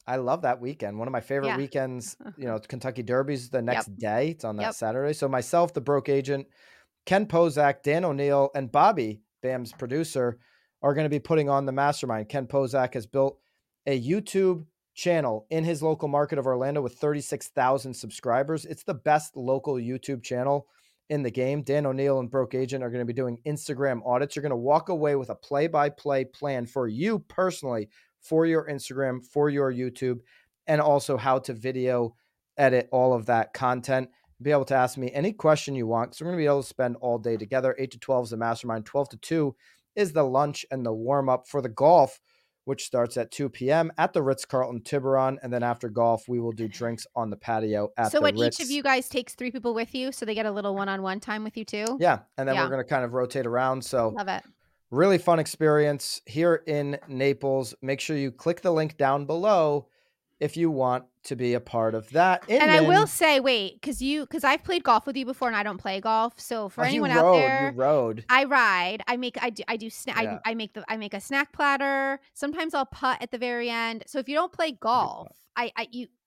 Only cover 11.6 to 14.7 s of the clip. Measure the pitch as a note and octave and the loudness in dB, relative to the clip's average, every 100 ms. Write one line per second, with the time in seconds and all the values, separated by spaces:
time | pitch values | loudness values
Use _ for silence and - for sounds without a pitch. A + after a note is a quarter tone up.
11.6 | C3+ C3 C#3+ D3 C3 A2 G#2+ C#3 B2 C#3 | 0 0 0 0 -4 -4 -4 -6 -2 0
12.6 | C3 C3+ B2+ B2+ G#2 C3+ C3+ - _ _ | 0 0 0 -2 -4 0 0 -2 _ _
13.6 | _ _ - C3+ A#2+ G3+ G#3+ G3 F#3+ F3 | _ _ -2 -2 0 -2 -2 0 2 0
14.6 | D#3 | -6